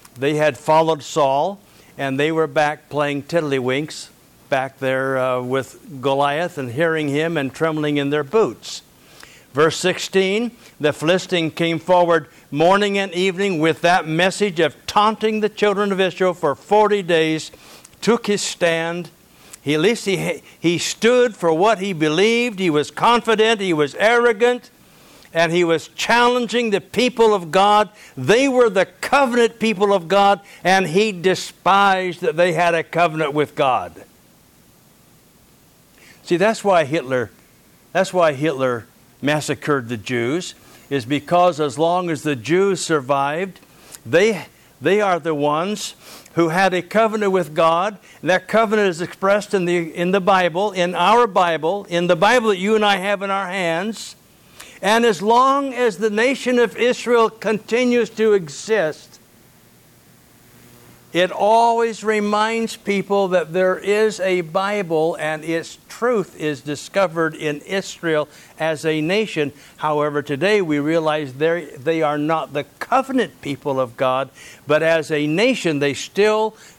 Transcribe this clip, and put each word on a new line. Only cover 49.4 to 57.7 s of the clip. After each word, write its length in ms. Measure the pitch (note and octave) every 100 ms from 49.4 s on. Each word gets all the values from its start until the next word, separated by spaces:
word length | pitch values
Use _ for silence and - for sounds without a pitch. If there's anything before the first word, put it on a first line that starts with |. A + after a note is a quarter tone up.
| G3
in 100 | G3
the, 120 | F3 F3 E3
in 200 | - F3
the 80 | G3
Bible, 500 | F#3 F#3+ F3 E3+ G#3
in 240 | F#3 F3
our 320 | F3 F3+ A#3 A#3
Bible, 580 | F#3+ F3 D#3 D#3+ G3+ F#3
in 160 | E3+ F3
the 80 |
Bible 360 | E3+ G3+ B3 A3+
that 80 | F#3
you 180 | G3 A3
and 80 |
I 140 | G#3 F#3+
have 220 | G3 G3+
in 80 | G3
our 180 | G3 F3+
hands. 640 | F#3+ E3+ E3 G#3+ G#3 - - _ _ _ - - -
And 240 | F#3+ A3+
as 160 | A#3 D#3+
long 540 | G#3 A#3+ C4+ C#4 C#4
as 240 | A#3+ A#3+ F3
the 120 | A3
nation 500 | G#3 B3+ B3+ B3 B3
of 160 | A#3 -
Israel 520 | A#3+ - A#3 A#3 A3
continues 800 | - G3 G#3+ -